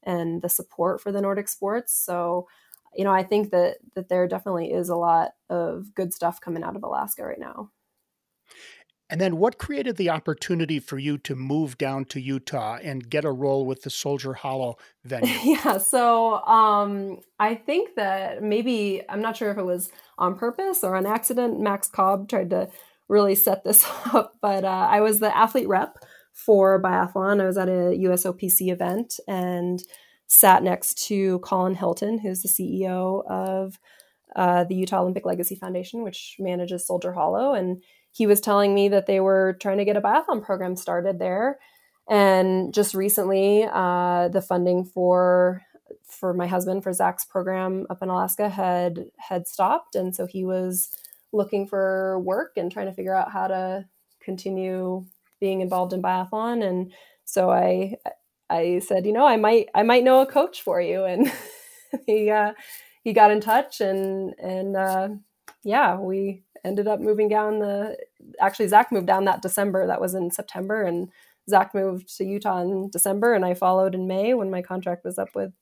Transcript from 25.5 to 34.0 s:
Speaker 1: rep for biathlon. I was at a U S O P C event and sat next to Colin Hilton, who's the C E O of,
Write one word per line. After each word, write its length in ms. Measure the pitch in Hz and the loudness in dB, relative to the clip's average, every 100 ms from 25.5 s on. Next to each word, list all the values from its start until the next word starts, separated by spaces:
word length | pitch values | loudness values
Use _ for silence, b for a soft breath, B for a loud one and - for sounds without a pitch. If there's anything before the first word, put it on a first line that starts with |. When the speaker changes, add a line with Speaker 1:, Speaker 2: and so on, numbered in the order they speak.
| 262 196 | 2 0
Speaker 1:
rep 320 | 190 214 - B B B | 0 0 -8 B B B
for 500 | - - 208 190 190 | -14 4 6 8 6
biathlon. 580 | 185 185 185 190 190 202 | 4 2 0 0 0 2
I 60 | 190 | 2
was 120 | 185 | 0
at 120 | 185 | 0
a 260 | 185 180 180 | 2 2 2
U 180 | 185 | 2
S 120 | 180 190 | 2 0
O 80 | |
P 160 | 185 190 | -4 -2
C 220 | - 185 | 0 0
event 480 | 180 180 190 233 - - | -2 -2 -4 -6 -10 -8
and 560 | 190 180 180 175 180 - B B B B | -4 -4 -2 -4 -4 -8 B B B B
sat 380 | - 202 185 | 6 8 8
next 420 | 180 180 - - - | 6 -2 -4 -6 -4
to 300 | 202 190 180 | 0 0 -2
Colin 360 | 180 190 185 185 | -2 0 0 0
Hilton, 420 | 185 175 208 226 | -2 -2 -2 -4
who's 240 | 208 185 | -4 -6
the 60 | 196 | -4
C 340 | - 185 185 | -4 -2 -4
E 60 | 190 | -2
O 340 | 185 185 190 - | -2 -2 -4 -4
of, 480 | 185 190 190 190 190 b b | -6 -4 -4 -6 -10 b b